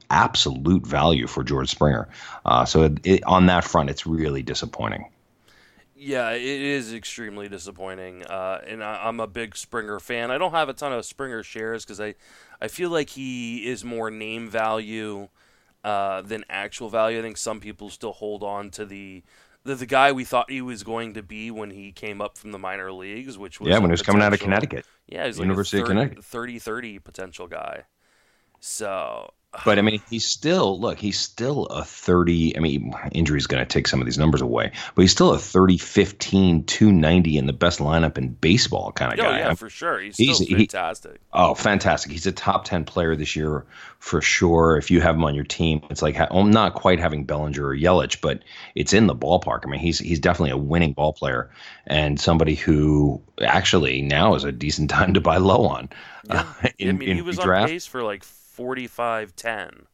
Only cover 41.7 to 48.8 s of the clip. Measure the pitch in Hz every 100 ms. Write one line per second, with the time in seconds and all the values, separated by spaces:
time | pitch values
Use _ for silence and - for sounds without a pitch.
41.7 | 98 95 78 - 73 95 85 - 98 -
42.7 | 87 76 - 82 78 76 - 78 73 -
43.7 | - - - - 80 - - 90 82 82
44.7 | 78 - 87 82 80 80 73 71 - 82
45.7 | 76 - 76 78 76 80 90 104 110 101
46.7 | - 98 87 85 76 69 73 76 71 71
47.7 | 69 82 90 65 - 76 69 - - -
48.7 | -